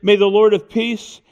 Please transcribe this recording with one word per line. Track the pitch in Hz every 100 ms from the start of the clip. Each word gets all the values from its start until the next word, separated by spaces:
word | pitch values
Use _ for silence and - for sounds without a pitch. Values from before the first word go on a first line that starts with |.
'May | 196 208
the | 202
Lord | 202 214
of | 202 -
peace | 226 233 226 - - _